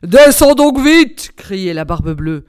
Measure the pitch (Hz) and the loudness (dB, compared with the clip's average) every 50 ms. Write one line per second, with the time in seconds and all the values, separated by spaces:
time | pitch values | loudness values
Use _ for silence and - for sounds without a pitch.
0 | - 175 175 262 294 285 269 - 311 277 294 254 285 294 269 277 262 294 311 339 | -10 2 4 6 6 6 4 4 2 2 2 2 2 0 0 0 0 2 2 2
1 | 320 254 - - - - _ _ - - 196 196 190 175 170 160 156 151 170 160 | 2 0 -4 -18 -20 -20 _ _ -18 -14 -12 -8 -8 -8 -8 -8 -8 -8 -8 -8
2 | 160 165 160 147 151 156 160 151 135 | -6 -8 -8 -8 -8 -10 -10 -10 -12